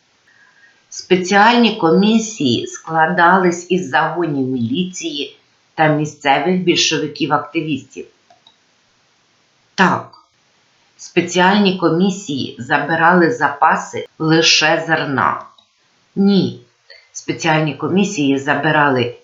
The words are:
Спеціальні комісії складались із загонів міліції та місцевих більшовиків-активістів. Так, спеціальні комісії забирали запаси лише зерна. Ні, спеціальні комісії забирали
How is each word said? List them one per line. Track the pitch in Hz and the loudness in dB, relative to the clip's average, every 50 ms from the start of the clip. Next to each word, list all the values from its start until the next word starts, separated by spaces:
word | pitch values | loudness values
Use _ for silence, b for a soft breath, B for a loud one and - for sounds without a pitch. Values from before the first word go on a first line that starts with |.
| _ _ _ _ b b b b b b b b b b b b b b | _ _ _ _ b b b b b b b b b b b b b b
Спеціальні | - - - - 180 185 180 - 202 202 208 233 240 240 233 208 - | -18 -10 -2 0 0 0 2 2 4 4 4 6 4 4 2 2 2
комісії | - 170 160 175 185 202 214 226 220 - - - - 151 123 113 - - | 0 0 2 4 4 4 4 2 2 0 -2 -6 -2 0 0 0 -2 -4
складались | - - - - 160 160 160 160 165 180 175 170 170 185 190 180 175 170 - - - | -8 -12 -14 -12 -4 0 0 0 2 2 4 4 4 4 4 2 2 0 -2 -4 -4
із | 190 180 - 127 | -2 -2 -2 -2
загонів | 147 151 160 160 160 170 170 156 147 135 131 | -2 -2 -2 -2 -4 -4 -4 -4 -2 -4 -4
міліції | 127 131 123 117 110 135 175 185 185 - - 160 165 147 147 127 - - _ _ _ _ _ _ _ - | -4 -2 -4 -4 -2 -2 -4 -4 -6 -8 -10 -10 -10 -8 -8 -10 -10 -12 _ _ _ _ _ _ _ -4
та | - 156 | 0 0
місцевих | 156 151 151 151 151 - - - 143 139 147 147 180 185 185 | 0 2 0 -2 -6 -8 -6 0 0 0 2 2 0 0 0
більшовиків-активістів. | 175 170 156 - - - 160 143 151 143 - - 156 139 151 147 - - - 165 156 156 143 - - _ - 87 - - _ _ _ _ _ _ _ _ _ _ _ _ _ _ _ _ _ _ _ _ _ _ _ _ _ _ _ _ _ _ _ _ - | 2 0 2 2 0 0 -2 -2 -4 -6 -6 -6 -4 -2 -2 -2 -4 -4 -8 -6 -4 -4 -6 -6 -8 _ -18 -18 -18 -20 _ _ _ _ _ _ _ _ _ _ _ _ _ _ _ _ _ _ _ _ _ _ _ _ _ _ _ _ _ _ _ _ -2
Так, | - 185 180 123 113 - - _ _ _ _ _ _ _ _ _ _ _ _ _ _ _ _ _ | 0 0 0 0 -4 -8 -12 _ _ _ _ _ _ _ _ _ _ _ _ _ _ _ _ _
спеціальні | - - - - 175 175 - - 180 180 185 202 208 202 185 180 185 | -20 -14 -4 -4 -4 -2 0 0 2 4 4 4 4 2 2 0 0
комісії | 170 160 160 170 190 196 180 - - - 143 123 - - - - | 0 0 2 2 2 0 0 -4 -8 -8 -6 -6 -8 -8 -10 -12
забирали | 120 - 151 143 - - 165 165 165 170 180 180 165 156 | -6 -2 -2 -2 -2 -2 -2 2 2 4 4 4 4 2
запаси | 160 156 151 - - - 151 165 196 - - - - - - - _ - | 2 0 -2 -2 0 2 2 2 2 0 -4 -10 -10 -12 -12 -12 _ -4
лише | 160 160 160 165 160 - - - 156 156 160 160 160 | 0 2 2 4 4 2 2 2 2 2 0 0 0
зерна. | 160 160 147 147 143 135 120 90 71 - - - - _ _ _ _ _ _ _ _ _ _ _ _ - | -2 -2 -2 -2 -2 -2 0 0 0 -2 -4 -10 -18 _ _ _ _ _ _ _ _ _ _ _ _ -2
Ні, | 190 196 202 202 185 135 120 - - - _ _ _ _ B B B B B | 0 2 4 4 2 0 -2 -6 -12 -20 _ _ _ _ B B B B B
спеціальні | B - - 170 147 - - 165 156 156 156 147 131 | B -16 -8 -8 -8 -4 0 0 0 0 0 -2 -4
комісії | - 151 160 170 196 196 - - 147 143 135 139 135 | -6 -4 -2 0 0 0 0 -2 -2 0 0 0 0
забирали | 127 147 139 135 156 156 151 151 147 143 131 127 113 - - - | -2 -2 -2 0 0 0 2 2 2 2 2 0 -2 -4 -6 -12